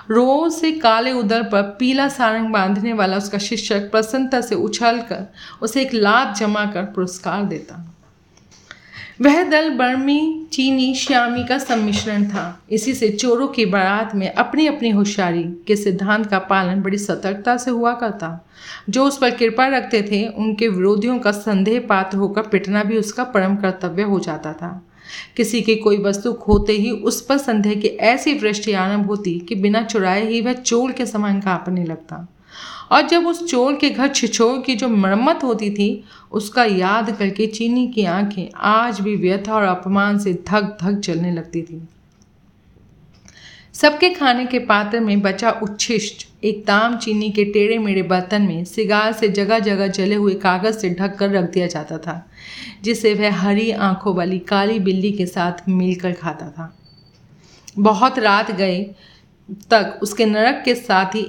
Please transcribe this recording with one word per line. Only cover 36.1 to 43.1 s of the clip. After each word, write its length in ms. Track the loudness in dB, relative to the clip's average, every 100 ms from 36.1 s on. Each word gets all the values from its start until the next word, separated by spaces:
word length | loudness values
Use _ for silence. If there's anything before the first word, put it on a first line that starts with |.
| -20 -8
उसका 320 | -6 -2 0
याद 460 | 2 2 2 0 0
करके 360 | -2 -2 0 -2
चीनी 420 | -2 0 0 0
की 160 | 0
आंखें 480 | 0 0 -2 -4 -8 -2
आज 440 | 2 2 2 -2
भी 160 | -2 0
व्यथा 380 | 0 0 0
और 80 | 0
अपमान 560 | 2 0 0 2 2 2
से 160 | 0
धक 440 | -4 0 0 0 -2
धक 100 | -2
जलने 400 | -2 -2 -2 -2
लगती 300 | -4 -6 -8
थी। 260 | -8 -12 -16 _ _ _ _ _ _ _ _ _ _ -20 _